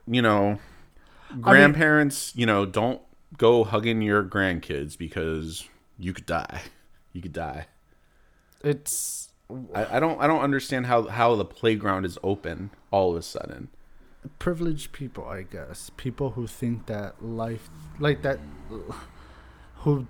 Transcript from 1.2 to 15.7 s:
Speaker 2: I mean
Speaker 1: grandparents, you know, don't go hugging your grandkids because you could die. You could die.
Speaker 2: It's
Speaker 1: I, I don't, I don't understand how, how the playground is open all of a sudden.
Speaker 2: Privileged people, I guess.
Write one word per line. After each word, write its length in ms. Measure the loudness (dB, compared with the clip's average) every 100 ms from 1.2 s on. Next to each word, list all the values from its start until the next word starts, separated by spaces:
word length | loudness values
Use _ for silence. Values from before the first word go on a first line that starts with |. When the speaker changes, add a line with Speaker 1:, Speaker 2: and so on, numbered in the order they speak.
| -16
Speaker 2:
I 40 |
mean 80 | -4
Speaker 1:
grandparents, 920 | 8 10 10 8 4 6 4 0 -8 0
you 100 | 2
know, 200 | 4 2
don't 360 | 0 0 -2 -10 -20 _ 2
go 260 | 6 6
hugging 380 | 6 2 0 0
your 220 | 4 2
grandkids 760 | 2 2 2 0 -4 -6 -6 -10
because 720 | -10 -4 -4 -4 -6 -10 -14 _ _ -10
you 140 | -8
could 120 | -8 -6
die. 380 | -6 -6 -10 -14 -20 _ -20 _
You 80 | -14
could 120 | -10
die. 340 | -8 -8 -8 -14 _ _ _ _ _ _ _ _ _
Speaker 2:
It's 680 | -4 -4 -4 -6 -6 -10 -14 _ _ -14 -10
Speaker 1:
I, 240 | -6 0 2
I 20 |
don't, 200 | 2 2
I 80 | 2
don't 140 | 2
understand 460 | 2 0 -2 -4 2
how, 160 | 2 2
how 280 | 2 4 4
the 100 | 0
playground 600 | 0 2 2 0 0 -2
is 120 | -4
open 480 | -4 -2 -4 -8 -10 -14 -2
all 200 | 2 2
of 60 | 0
a 40 |
sudden. 480 | -6 -10 -10 -12 -16 -18 -20 -20 -20 -20 -20 -6
Speaker 2:
Privileged 540 | -4 -2 -2 -4 -6
people, 320 | -12 -12 -10 -12
I 140 | -10
guess. 480 | -10 -12 -14